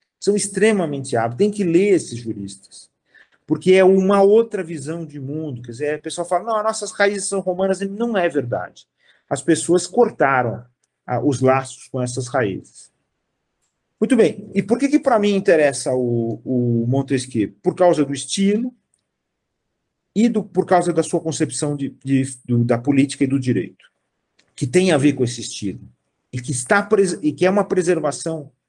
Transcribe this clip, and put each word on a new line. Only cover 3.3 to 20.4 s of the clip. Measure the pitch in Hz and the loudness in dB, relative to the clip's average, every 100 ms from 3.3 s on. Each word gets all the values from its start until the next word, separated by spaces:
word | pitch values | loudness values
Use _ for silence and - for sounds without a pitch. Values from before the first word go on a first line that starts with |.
| _ - | _ -4
Porque | 156 180 | 0 4
é | 185 | 6
uma | 185 190 190 202 | 6 6 4 4
outra | 196 220 226 202 | 6 4 2 -4
visão | 165 160 139 170 151 | -8 -10 -10 -10 -10
de | 143 | -12
mundo. | 135 156 156 123 | -10 -8 -8 -10
Quer | 120 | -12
dizer, | 117 147 151 | -8 -6 -6
a | |
pessoa | 160 175 170 | -8 -8 -2
fala, | 180 | -2
"Não, | 220 214 | -2 -2
as | |
nossas | 214 214 202 | -2 -4 -6
raízes | - 202 202 - | 0 0 0 -6
são | 196 | -4
romanas." | 185 180 190 185 | -4 -2 -2 -2
Não | 196 202 240 208 | -4 -6 -4 -2
é | 175 | 0
verdade. | 147 127 98 90 - _ _ _ _ - | -2 -4 -6 -8 -18 _ _ _ _ -10
As | 139 | -4
pessoas | - 160 - 175 - | 0 0 2 0 2
cortaram, | 240 233 - 139 131 120 98 - _ _ _ - | 2 2 2 0 2 0 -4 -12 _ _ _ -6
ah, | 120 | -2
os | 131 120 | 0 2
laços | 127 135 131 - - | 2 0 -2 -14 -10
com | 131 | -8
essas | 123 127 120 | -6 -6 -6
raízes. | 135 104 95 - - - _ _ _ _ _ _ _ _ _ _ - | -4 -4 -6 -12 -20 -20 _ _ _ _ _ _ _ _ _ _ -4
Muito | 208 233 | 0 4
bem. | 175 - - 196 | 4 0 -6 -4
E | |
por | - 254 | -2 0
que | 277 | 2
que | 294 | 2
pra | 269 220 | 2 2
mim | 208 196 | 2 2
interessa | 196 160 143 127 135 | 4 4 4 0 -2
o, | 127 123 117 117 110 - | -2 0 -2 -2 -6 -2
o | 127 123 117 117 | 0 2 0 0
Montesquieu? | 135 139 135 - 113 98 - | 0 0 -2 -2 -2 -4 -2
Por | 180 - | -2 2
causa | 175 151 139 | 4 4 0
do | |
estilo | 131 - 196 196 214 247 - _ _ _ _ _ _ _ _ _ _ _ _ _ 202 | -2 -6 0 2 0 -2 -10 _ _ _ _ _ _ _ _ _ _ _ _ _ 0
e | 233 | 2
do, | 214 | 2